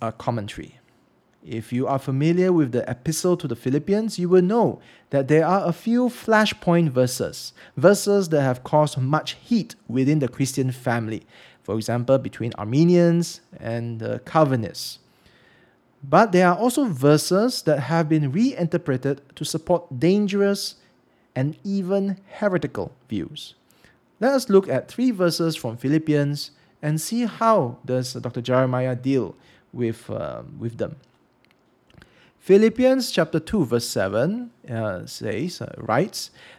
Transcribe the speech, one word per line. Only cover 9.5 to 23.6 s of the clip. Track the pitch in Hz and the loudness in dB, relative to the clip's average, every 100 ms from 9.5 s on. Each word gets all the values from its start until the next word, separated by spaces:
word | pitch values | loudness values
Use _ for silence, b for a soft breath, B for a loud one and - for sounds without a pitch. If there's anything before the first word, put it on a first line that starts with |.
| 233 - - - | -2 -2 -12 -6
within | 120 131 156 | 0 2 2
the | 123 | 0
Christian | - 131 - 131 | -2 -4 -2 -4
family, | 127 131 117 110 107 - B B B | -2 -4 -2 -4 -8 -12 B B B
for | - 107 | -8 -6
example, | 110 120 120 135 | -4 -4 2 0
between | - - 117 - | 0 -8 -8 -6
Arminians | 104 135 170 175 170 170 170 - _ - | -2 2 4 6 4 2 -2 -8 _ -12
and | 117 117 117 113 | -8 -6 -6 -8
the | 110 113 - | -6 -8 0
Calvinists. | 165 147 127 101 - - - _ b b b b b b b _ _ | 2 4 2 -2 -8 -14 -14 _ b b b b b b b _ _
But | 139 160 226 | 2 4 4
there | 180 180 | 4 4
are | 175 | 4
also | 240 269 262 | 0 0 -2
verses | 135 143 151 - 185 240 - | 2 4 4 4 0 0 -2
that | - 147 | 0 0
have | 127 165 151 | 0 0 2
been | 156 143 | 0 0
reinterpreted | 160 254 247 170 170 - 127 135 135 _ - | 0 0 0 -2 -2 -2 -2 -2 -4 _ -12
to | |
support | 151 160 - 175 - 127 | -8 -8 -2 -2 -2 -2
dangerous | 160 202 202 196 202 202 - - b b b b b 127 | 2 2 0 0 0 0 -6 -12 b b b b b -4
and | 139 156 | -4 -4
even | 202 196 180 196 196 190 - - | -6 -4 -2 -2 -2 -6 -10 -4
heretical | 208 180 180 - 85 _ - | -2 0 -4 -6 -8 _ -8
views. | 104 71 - - - | -6 -6 -10 -18 -20